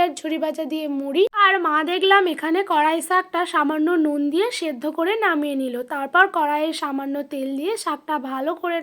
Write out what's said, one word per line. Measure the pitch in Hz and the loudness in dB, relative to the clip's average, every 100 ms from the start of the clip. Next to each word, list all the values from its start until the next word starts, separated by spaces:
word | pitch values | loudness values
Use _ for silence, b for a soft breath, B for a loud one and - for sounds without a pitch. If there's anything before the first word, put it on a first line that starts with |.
আর | 349 - | 0 0
ঝুরি | 311 311 | -6 -2
ভাজা | 311 320 302 | -2 -4 -6
দিয়ে | 311 302 277 | -4 -4 -4
মুড়ি। | 277 302 427 427 | -2 2 2 4
আর | 381 381 330 | 4 4 2
মা | 302 320 | 2 0
দেখলাম | 359 381 392 359 | 0 4 6 4
এখানে | - 311 359 381 | -2 0 0 2
কড়াই | 311 311 330 320 | 2 4 2 0
শাকটা | 370 359 339 349 | 0 0 -4 0
সামান্য | 330 294 311 311 349 302 | 0 0 2 2 2 2
নুন | 294 285 | 0 -2
দিয়ে | 320 466 - | 0 -2 -2
সেদ্ধ | 320 240 294 302 | -6 -4 -6 -2
করে | 339 453 403 | -2 0 0
নামিয়ে | 302 294 269 | 0 -2 -2
নিল। | 262 240 247 | -4 -6 -6
তারপর | 294 277 349 381 339 | -6 0 4 4 4
কড়াইয়ে | 294 302 320 311 | 0 0 -2 -2
সামান্য | 294 277 277 285 285 | -4 -4 -4 -6 -6
তেল | 277 269 277 | -6 -4 -4
দিয়ে | 349 453 | -4 -4
শাকটা | 330 294 - 302 262 | -4 -4 -4 -6 -4
ভালো | 262 294 349 | -4 -4 -2
করে | 349 339 | -4 -4